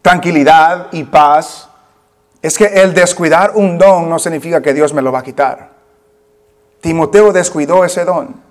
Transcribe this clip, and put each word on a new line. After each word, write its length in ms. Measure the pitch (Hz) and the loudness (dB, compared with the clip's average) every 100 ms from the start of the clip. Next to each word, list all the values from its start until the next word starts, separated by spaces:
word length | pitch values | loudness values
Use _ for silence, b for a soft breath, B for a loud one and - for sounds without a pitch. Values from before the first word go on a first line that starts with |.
tranquilidad 840 | - 180 170 165 139 160 160 180 180 | 0 0 0 0 4 4 4 0 -8
y 100 | 165 | -12
paz 640 | 135 151 147 151 156 - - _ _ _ _ _ _ _ | -2 2 4 2 -2 -16 -20 _ _ _ _ _ _ _
es 160 | 160 - | -8 0
que 100 | 208 | 0
el 280 | 196 190 | 2 2
descuidar 560 | 180 175 - 165 160 202 208 | 2 0 0 0 2 0 0
un 200 | 196 175 | -2 2
don 300 | 190 185 165 | 2 2 0
no 80 | 165 | -4
significa 420 | 175 160 165 165 | -6 -8 -4 -2
que 100 | 139 | -2
Dios 220 | 139 151 | 0 0
me 80 | 147 | -2
lo 80 | 131 | -4
va 80 | 127 | -6
a 40 | |
quitar. 460 | 127 131 135 120 - _ _ _ _ _ _ _ _ _ _ _ | -8 -4 -4 -4 -16 _ _ _ _ _ _ _ _ _ _ _
Timoteo 520 | 170 165 156 202 214 | -6 -2 0 4 4
descuidó 520 | 185 175 170 143 180 | 2 -2 -4 -2 0
ese 200 | 180 180 | 0 -2
don 360 | 175 175 135 - _ | -4 -4 -6 -16 _